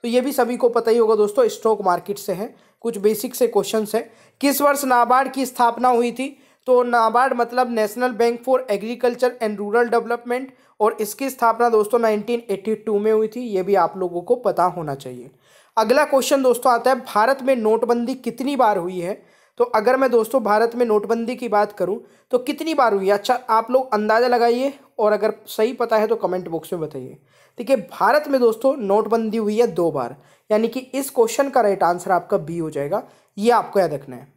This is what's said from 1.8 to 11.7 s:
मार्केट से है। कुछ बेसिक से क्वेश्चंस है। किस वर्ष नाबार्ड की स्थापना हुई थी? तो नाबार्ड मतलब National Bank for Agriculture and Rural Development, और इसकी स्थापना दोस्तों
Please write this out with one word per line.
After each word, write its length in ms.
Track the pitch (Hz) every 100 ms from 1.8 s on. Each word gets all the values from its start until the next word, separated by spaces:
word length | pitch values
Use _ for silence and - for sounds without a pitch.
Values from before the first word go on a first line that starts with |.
मार्केट 360 | 196 175 175 202
से 160 | -
है। 220 | 175 240 - _ _
कुछ 160 | 233 214
बेसिक 380 | 208 214 254 -
से 120 | 233
क्वेश्चंस 480 | 208 190 220 208 226
है। 160 | - _ _ _
किस 200 | 277 277
वर्ष 220 | 285 277 269
नाबार्ड 460 | 247 233 254 262
की 140 | 262 262
स्थापना 420 | - 240 233 254
हुई 240 | 240 240
थी? 260 | 233 269 269 _ _ -
तो 180 | 247
नाबार्ड 500 | 247 240 226 233 262
मतलब 420 | 247 233 247 247 233
National 380 | 214 240 254 214
Bank 160 | 233 240 247
for 100 | 254 254
Agriculture 600 | 202 214 247 247 247 247 247
and 140 | 220 202
Rural 320 | 208 226 240
Development, 540 | 233 233 233 240 247 262 _ _ _
और 180 | 214 214
इसकी 280 | 208 - 269
स्थापना 400 | 262 233 226
दोस्तों 300 | 240